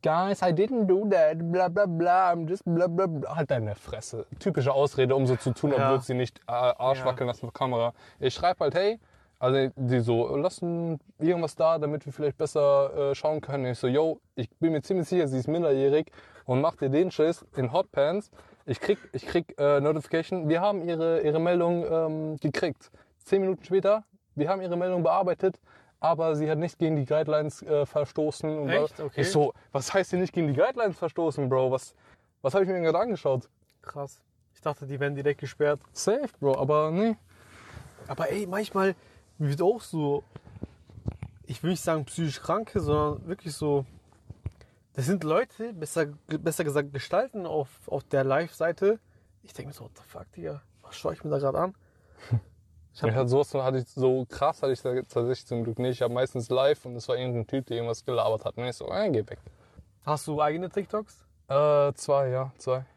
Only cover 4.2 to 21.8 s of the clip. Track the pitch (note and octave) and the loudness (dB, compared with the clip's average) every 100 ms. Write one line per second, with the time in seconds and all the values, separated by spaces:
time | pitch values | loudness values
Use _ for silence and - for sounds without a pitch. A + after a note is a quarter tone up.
4.2 | - - G3+ D#3 C3 C#3 C#3+ - B2+ C3+ | -12 -4 -2 0 2 2 2 2 2 4
5.2 | C3 B2 C3 A#2 D3 C3+ C3+ C3+ B2+ B2+ | 2 2 0 0 0 2 4 2 0 -4
6.2 | B2 - - A#2+ B2 A#2+ B2+ C3+ B2+ B2+ | -4 -6 -6 0 2 2 0 2 0 0
7.2 | B2+ A#2+ A#2+ - C3+ B2 A#2 - - _ | -4 -4 -8 -4 -2 2 0 -2 -20 _
8.2 | C3+ - F3 F3+ D3+ E3 G3+ A3+ _ _ | -4 0 -2 0 0 2 0 -2 _ _
9.2 | _ _ B2+ C3+ C3+ - B2+ B2 A#2 A#2 | _ _ 0 2 0 -2 0 2 2 2
10.2 | A#2+ C#3 F3 - F3 E3+ E3+ D#3 _ _ | 2 0 -2 -4 -6 -4 -4 -6 _ _
11.2 | D#3 F3 E3 - D#3+ E3 D3 D3 C#3+ C3+ | 0 0 -2 0 2 2 0 -4 -8 -4
12.2 | D3 - D3+ D#3 C#3+ C#3 C#3 - C#3 C#3 | -4 -2 -2 2 4 4 2 0 -2 0
13.2 | D3+ D#3 - C#3 B2+ A#2+ B2+ C#3 D#3+ - | -2 -2 -4 -4 -4 -2 0 2 2 -2
14.2 | _ - A#2 _ E3 D#3 - F#3+ D#3+ F3+ | _ -10 -10 _ 0 0 0 -2 2 0
15.2 | D3 C3 B2+ E3 E3 C3+ C#3 D3 D#3 - | 2 0 -2 0 2 4 4 4 0 -12
16.2 | - - - B2+ D#3 - C#3 C#3+ F3+ - | -20 -18 -2 0 0 0 0 2 0 2
17.2 | D#3 E3 - - B2+ D#3+ G3 - C#3+ F#3+ | 2 0 -8 -4 0 0 0 0 0 0
18.2 | - - - _ - B2 - G3+ - C3 | -6 -20 -20 _ -8 -4 0 -2 -2 -10
19.2 | - E3+ - - C#3+ C#3+ C#3+ D#3 - D#3+ | -2 -2 -2 0 4 4 4 0 -2 -4
20.2 | E3 F#3 D#3 E3 G3+ G3+ E3+ E3 E3 E3 | -2 -4 0 2 2 0 -2 0 2 2
21.2 | D3+ D#3 E3+ F3 E3+ F3 | 2 2 2 2 2 0